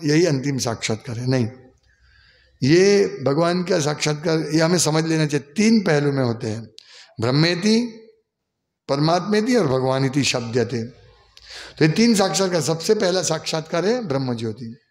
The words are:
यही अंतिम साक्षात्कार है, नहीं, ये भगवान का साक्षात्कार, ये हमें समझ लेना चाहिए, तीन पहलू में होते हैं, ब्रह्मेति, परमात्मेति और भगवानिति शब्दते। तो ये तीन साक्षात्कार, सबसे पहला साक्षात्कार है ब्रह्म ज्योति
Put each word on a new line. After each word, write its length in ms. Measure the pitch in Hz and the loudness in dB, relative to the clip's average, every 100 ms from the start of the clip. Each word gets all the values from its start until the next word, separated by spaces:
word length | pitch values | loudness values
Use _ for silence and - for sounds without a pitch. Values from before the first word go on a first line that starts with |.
यही 220 | 151 156 175 | 0 4 4
अंतिम 320 | 135 131 131 | 2 -2 -2
साक्षात्कार 640 | 120 107 - 110 - 113 | -4 -4 -4 -6 -8 -6
है, 80 | 127 | -2
नहीं, 200 | 131 113 - - _ _ _ _ _ _ _ _ _ | 0 0 -6 -20 _ _ _ _ _ _ _ _ _
ये 440 | 127 170 196 202 190 - | 2 4 6 4 2 -2
भगवान 400 | 135 143 170 180 | -2 0 0 0
का 160 | 175 180 | 0 -2
साक्षात्कार, 600 | 147 147 151 147 165 160 | -2 -2 -4 -4 -2 -2
ये 200 | 151 156 | 0 0
हमें 180 | 165 180 | 2 2
समझ 280 | 151 156 160 | 0 0 0
लेना 200 | 160 151 | 0 0
चाहिए, 280 | 147 - | -2 -4
तीन 280 | - 214 226 | 0 2 4
पहलू 300 | 185 147 143 | 2 2 2
में 120 | 139 | 0
होते 240 | 123 117 117 | 0 -2 -6
हैं, 220 | 110 107 - - - - - | -8 -10 -20 -20 -20 -20 -4
ब्रह्मेति, 840 | 113 143 165 175 208 226 240 - - _ _ _ _ _ _ _ - | 0 2 2 2 2 2 0 -8 -20 _ _ _ _ _ _ _ -4
परमात्मेति 680 | 139 156 175 190 208 226 247 | 0 2 0 0 0 2 0
और 120 | 151 | 2
भगवानिति 560 | 131 131 135 135 143 | 0 0 0 0 0
शब्दते। 600 | 123 127 117 123 113 120 117 - - _ _ _ - - - - | -2 -2 -2 -2 -2 -4 -8 -12 -20 _ _ _ -20 -20 -18 0
तो 60 | 156 | 2
ये 20 | |
तीन 280 | 160 233 208 | 4 4 4
साक्षात्कार, 460 | 190 - 190 175 | 2 0 0 0
सबसे 340 | 135 160 165 214 | -2 -2 0 0
पहला 260 | 185 185 | 0 0
साक्षात्कार 640 | 165 160 - 160 156 170 185 | -2 -4 -4 -6 -4 -2 -2
है 220 | 247 196 | -2 -2
ब्रह्म 280 | 135 127 117 | -4 -4 -4
ज्योति 400 | 113 107 113 117 _ | -6 -8 -12 -16 _